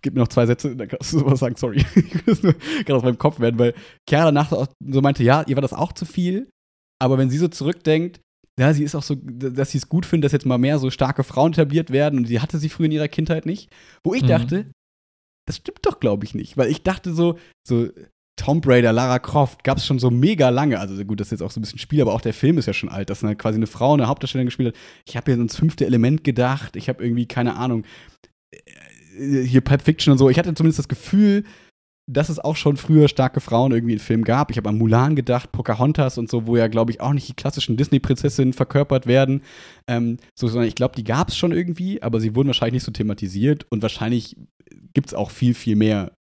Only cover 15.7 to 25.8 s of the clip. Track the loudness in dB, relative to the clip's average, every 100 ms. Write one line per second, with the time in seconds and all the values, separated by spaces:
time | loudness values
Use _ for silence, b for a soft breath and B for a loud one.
15.7 | -4 -4 0 -2 -2 -4 -10 -10 -2 -2
16.7 | 0 -2 -4 -4 0 0 0 B B -2
17.7 | -2 -2 -8 -20 _ _ -10 -2 0 4
18.7 | 4 6 2 0 -2 0 0 0 -2 -4
19.7 | -2 -2 0 2 4 2 4 2 4 0
20.7 | -2 -4 -8 -6 -6 -6 -6 -6 -8 -10
21.7 | -10 -2 0 2 0 -4 0 2 2 0
22.7 | -6 -6 -8 -8 -4 -4 -2 -2 -2 -4
23.7 | 0 2 2 2 -2 -4 -4 -4 -2 -4
24.7 | B B B -12 -6 0 0 0 0 -2
25.7 | 0